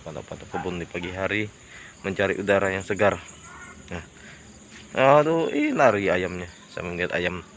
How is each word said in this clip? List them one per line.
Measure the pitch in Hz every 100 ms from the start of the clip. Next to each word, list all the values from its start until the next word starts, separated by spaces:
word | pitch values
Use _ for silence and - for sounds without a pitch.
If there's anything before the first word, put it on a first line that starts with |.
Pada-pada | - 76 57 80 -
kebun | 95 90 90
di | 82
pagi | 87 87 92
hari | 95 104 107 - - - - -
mencari | 98 95 98 95
udara | 101 98 98
yang | 95
segar. | 95 98 101 87 - - - - - - -
Nah. | 87 - - - - - - - - - - 131 147
Aduh, | 151 165 160 -
ih, | 302
lari | 254 135 104 98
ayamnya. | 90 90 90 87 - - -
Saya |
melihat | 87 87 87 87
ayam. | 87 90 -